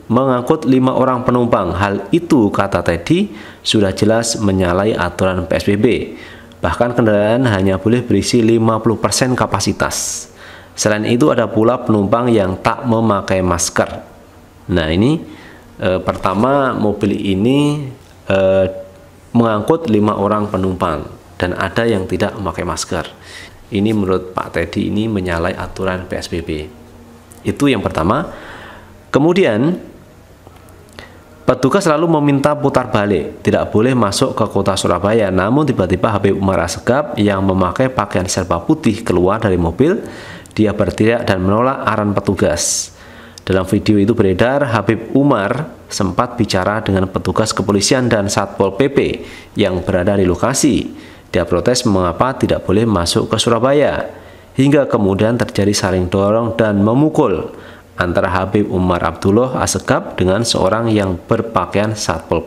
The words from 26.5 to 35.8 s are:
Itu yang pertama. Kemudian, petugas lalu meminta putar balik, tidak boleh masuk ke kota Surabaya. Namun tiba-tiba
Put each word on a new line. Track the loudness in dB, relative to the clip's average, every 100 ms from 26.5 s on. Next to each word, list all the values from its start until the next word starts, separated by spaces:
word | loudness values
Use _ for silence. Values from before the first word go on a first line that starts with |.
| -8 -10 -16 -20 -20 -20 -20 -20 -10 -6
Itu | -2 0
yang | 0 -2
pertama. | -2 0 -2 -4 -12 -18 -18 -20 -20 -20 -20 -2
Kemudian, | 2 4 4 4 2 0 -2 -8 -20 -20 -20 -20 -20 -20 -20 -20 -20 -20 -20 -20 -20 -20 -4 -2
petugas | 0 2 2 2
lalu | 2 2 2
meminta | 2 2 2
putar | 0 0 0 0
balik, | 0 2 0 -2 -4
tidak | 0 0 2
boleh | 2 2 2
masuk | 0 0 0 0
ke | -2
kota | 0 0 0
Surabaya. | 0 0 2 2 2
Namun | 0 2 2
tiba-tiba | 2 0